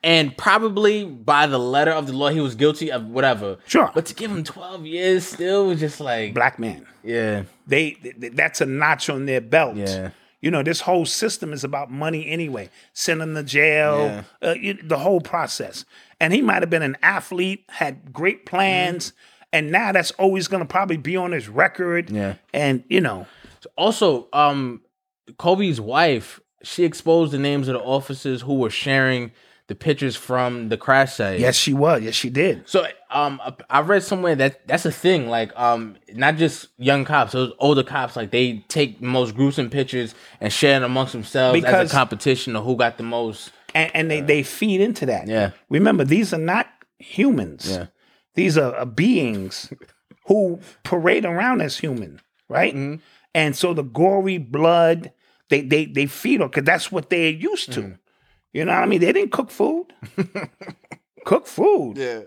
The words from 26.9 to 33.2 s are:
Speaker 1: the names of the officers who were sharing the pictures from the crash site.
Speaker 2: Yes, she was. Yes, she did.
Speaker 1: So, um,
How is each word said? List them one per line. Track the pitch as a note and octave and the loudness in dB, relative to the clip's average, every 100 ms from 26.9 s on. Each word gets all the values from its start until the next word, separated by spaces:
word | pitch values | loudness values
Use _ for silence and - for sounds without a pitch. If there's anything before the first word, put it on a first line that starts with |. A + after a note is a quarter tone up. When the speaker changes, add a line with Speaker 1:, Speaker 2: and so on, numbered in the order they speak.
| D#3+ - E3 D#3 | 0 2 4 4
Speaker 1:
the | C#3 | 0
names | C#3+ C#3+ C3 | 0 0 -2
of | B2 | -4
the | |
officers | A2 C3+ C3+ C3+ C#3 B2+ | 0 -2 -2 -8 -6 -6
who | B2+ C#3 | -2 0
were | A#2 | 0
sharing | - C#3+ C3+ C3 B2+ A#2+ _ _ _ _ | -2 0 2 2 0 -4 _ _ _ _
the | G#2 | -6
pictures | D#3+ C#3+ C3+ A#2+ | -2 0 -2 -4
from | - B2+ B2 B2 A2+ | -2 0 0 -2 -4
the | A2 | -4
crash | - C3+ C3 | 4 4 4
site. | - G2+ F#2 | 0 -2 2
Speaker 2:
Yes, | B2 B2 | 2 2
she | - | 0
was. | C#3 D3+ D3 | 2 4 2
Yes, | A2 | 0
she | - B2 | -4 -2
did. | B2+ F3+ C3+ - | 0 0 0 0
Speaker 1:
So, | G3 E3 - _ | 0 0 -8 _
um, | C3+ | -2